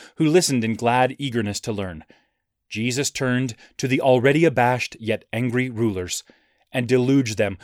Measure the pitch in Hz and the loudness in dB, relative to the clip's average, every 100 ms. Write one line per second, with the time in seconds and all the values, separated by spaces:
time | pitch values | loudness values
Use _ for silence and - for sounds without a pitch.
0 | - - 156 175 151 127 110 107 120 127 | -16 -2 4 4 4 0 0 0 2 2
1 | 127 131 139 117 104 101 - 104 95 80 | 2 0 -4 -2 -4 -6 -6 -6 -6 -10
2 | - _ _ _ _ _ _ 107 123 123 | -18 _ _ _ _ _ _ -6 -4 -2
3 | 135 - 131 123 131 - - - 123 131 | -4 -4 -2 -2 -4 -8 -18 -8 -2 2
4 | 135 127 135 151 165 123 120 123 - - | 4 4 4 4 4 4 2 0 -4 -8
5 | 110 107 _ 113 123 123 127 113 113 92 | -6 -6 _ -4 -2 -2 -4 -2 -2 -2
6 | 90 - - _ _ _ _ 131 117 127 | -6 -8 -12 _ _ _ _ -6 0 2
7 | 123 139 120 107 101 95 | 4 2 2 -2 -2 -4